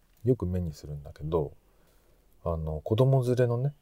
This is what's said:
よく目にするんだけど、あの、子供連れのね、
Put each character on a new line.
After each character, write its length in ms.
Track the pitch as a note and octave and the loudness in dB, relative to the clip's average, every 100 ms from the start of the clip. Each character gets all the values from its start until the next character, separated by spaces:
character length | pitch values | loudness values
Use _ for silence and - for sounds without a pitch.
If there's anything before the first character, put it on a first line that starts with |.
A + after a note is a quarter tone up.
| _ _ | _ _
よ 120 | A#2 B2+ | 0 0
く 80 | F2+ | 0
目 160 | F#2 | -2
に 120 | E2+ | -4
す 140 | D2 D2 | -8 -12
る 60 | |
ん 100 | D2 | -12
だ 80 | C#2+ | -14
け 140 | - D2+ | -12 -2
ど、 260 | E2 C#2 - _ _ _ _ _ _ _ _ F2+ | -2 -2 -8 _ _ _ _ _ _ _ _ -4
あ 100 | E2 | -2
の、 240 | D#2 D#2 | -2 -4
子 160 | - A2 | 0 4
供 260 | C3 C3+ B2 | 4 4 2
連 100 | B2 | 2
れ 120 | A#2+ | 2
の 100 | A#2+ | 0
ね、 160 | C#3+ - | -2 -6